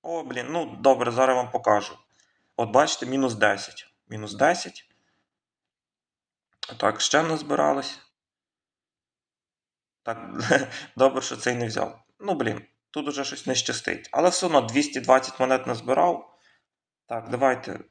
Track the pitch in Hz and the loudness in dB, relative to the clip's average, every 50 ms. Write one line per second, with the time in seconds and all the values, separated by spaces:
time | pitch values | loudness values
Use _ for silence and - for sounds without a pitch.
0 | - 175 170 165 147 131 123 127 120 127 156 175 160 - - - 117 135 135 120 | -8 -8 -8 -8 -6 -6 -8 -6 -6 -4 -4 -4 -6 -6 -10 2 4 4 4 6
1 | 123 120 113 123 131 131 127 123 120 117 - 117 - 113 107 104 101 - - - | 2 -2 2 2 4 4 4 2 0 -2 -4 0 4 4 4 4 2 -4 -14 -18
2 | _ _ _ _ _ _ _ _ _ _ _ - 117 107 107 131 151 160 - - | _ _ _ _ _ _ _ _ _ _ _ -4 -4 4 6 4 4 4 0 -6
3 | 131 123 131 135 135 127 113 104 107 104 101 95 - - - - - _ _ _ | -4 -4 0 0 0 0 2 2 2 2 2 0 -4 -12 -16 -20 -20 _ _ _
4 | _ _ 110 107 107 104 101 104 135 160 180 185 - - - - _ _ _ _ | _ _ -12 -12 -10 -12 0 2 2 2 2 0 -4 -12 -14 -18 _ _ _ _
5 | _ _ _ _ _ _ _ _ _ _ _ _ _ _ _ _ _ _ _ _ | _ _ _ _ _ _ _ _ _ _ _ _ _ _ _ _ _ _ _ _
6 | _ _ _ _ _ _ _ _ _ _ _ _ - - 117 - - 107 110 - | _ _ _ _ _ _ _ _ _ _ _ _ -14 -14 -8 -2 -2 -2 0 0
7 | - - - 147 160 160 160 151 131 143 143 143 151 147 139 139 135 - - - | -2 2 2 0 2 0 -4 -4 -4 -4 0 0 2 2 0 0 -4 -8 -14 -16
8 | _ _ _ _ _ _ _ _ _ _ _ _ _ _ _ _ _ _ _ _ | _ _ _ _ _ _ _ _ _ _ _ _ _ _ _ _ _ _ _ _
9 | _ _ _ _ _ _ _ _ _ _ _ _ _ _ _ _ _ _ _ _ | _ _ _ _ _ _ _ _ _ _ _ _ _ _ _ _ _ _ _ _
10 | _ 117 110 - - - - 71 117 107 - 139 135 - - - - - _ - | _ -10 -8 -8 -12 -12 -8 -8 0 2 2 2 2 -2 -10 -14 -16 -16 _ 4
11 | 131 135 131 254 - - - 117 - 123 123 120 120 110 110 - - - - - | 4 4 4 2 -6 -6 -8 -4 -2 -2 -2 -2 -4 -4 -2 -4 -4 -4 -6 -16
12 | _ _ _ _ 208 202 185 143 127 113 107 - - _ _ _ _ _ - 151 | _ _ _ _ -4 -4 -2 -2 -2 -4 -4 -6 -10 _ _ _ _ _ -10 -8
13 | 139 147 139 139 139 - 143 - - 131 131 - - - 120 - - - - - | -8 -6 -6 -6 -6 -8 -8 -10 -6 -2 -2 -2 -2 -2 -6 -4 -4 -4 -4 -4
14 | - - - 135 165 180 175 - 185 175 160 139 120 110 117 143 143 147 - 131 | -8 -4 -2 2 2 2 2 2 -2 2 2 2 2 4 0 0 0 0 -4 -6
15 | 117 - 131 131 - - - - 127 127 131 127 - 127 120 113 - 120 131 151 | 4 6 4 4 4 0 -2 -2 2 2 2 0 0 -4 -6 -4 -2 0 2 4
16 | 170 180 175 - - - _ _ _ _ _ _ _ _ _ _ _ _ _ _ | 4 2 2 -2 -8 -16 _ _ _ _ _ _ _ _ _ _ _ _ _ _
17 | _ _ 120 113 104 90 123 120 135 135 127 123 - - 85 - - _ | _ _ -10 -10 -6 -6 -2 2 2 2 2 0 -6 -12 -12 -12 -14 _